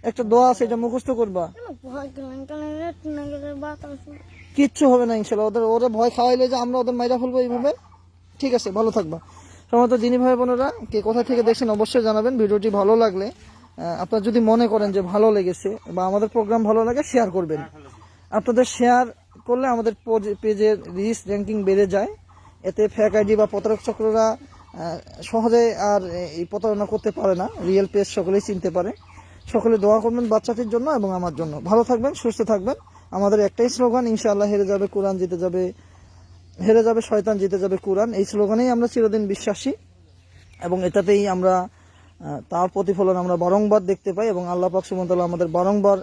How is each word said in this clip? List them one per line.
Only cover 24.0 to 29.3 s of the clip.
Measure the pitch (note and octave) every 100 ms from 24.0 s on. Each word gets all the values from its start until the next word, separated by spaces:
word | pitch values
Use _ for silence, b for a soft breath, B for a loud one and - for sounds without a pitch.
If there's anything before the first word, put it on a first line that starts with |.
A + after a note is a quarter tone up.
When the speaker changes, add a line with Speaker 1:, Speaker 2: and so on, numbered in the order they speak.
| A3 A3 A3 A3 B B B
Speaker 1:
আহ, | - E3+ E3 - -
সহজে | F3 A3+ A3+ A#3 A#3 G#3+
আর | G3+ G3+ F#3
এই | F3 F3 D#3+
প্রতারণা | F3 G3+ G#3+ G#3
করতে | G3+ G#3+ G#3+
পারে | - G#3
না। | F3+ F#3+ C4+ F3+
রিয়েল | F#3+ G3
পেজ | G3+ G3
সকলেই | - F3 G3
চিনতে | G3+ F#3+ F#3
পারে। | F3 F3+ - B B B